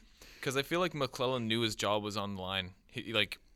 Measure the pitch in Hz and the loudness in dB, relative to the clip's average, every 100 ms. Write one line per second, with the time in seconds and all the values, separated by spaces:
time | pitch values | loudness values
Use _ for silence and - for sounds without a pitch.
0 | - - - - 143 131 135 170 180 151 | -18 -20 -20 -8 -2 -2 0 2 0 0
1 | 131 - 127 131 113 113 113 104 101 107 | -2 0 0 2 2 2 2 2 2 2
2 | 104 104 101 98 92 95 90 - - 123 | 0 -4 -4 -4 -2 -2 -4 -8 -12 -10
3 | 101 110 104 - - | -4 0 0 -2 -16